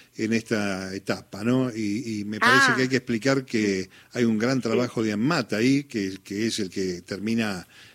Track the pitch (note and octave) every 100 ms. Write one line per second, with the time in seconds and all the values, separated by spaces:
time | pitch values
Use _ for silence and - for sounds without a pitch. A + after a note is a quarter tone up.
0 | - - A2 A2+ A2 A2+ G2+ F#2+ F#2+ G2
1 | - G#2 - G2 A2 B2+ B2+ A2 G#2 G#2
2 | A#2+ G#2+ G#2 G#2+ A#3+ C4 C4+ A3 C3 C3
3 | - A#2 B2+ C3+ B2+ A2+ G#2+ F#2+ F#2 -
4 | - A#2+ A#2 A2 A#2 C3+ A2+ A2+ A#2+ -
5 | A2 G#2 B2 E3 A2+ G#2 B2 C3+ C#3+ A2+
6 | G2 F#2+ - G2+ A2+ G#2+ F#2+ G2+ F#2 F2
7 | F2 G2 G#2 A2+ A2 F#2 - - -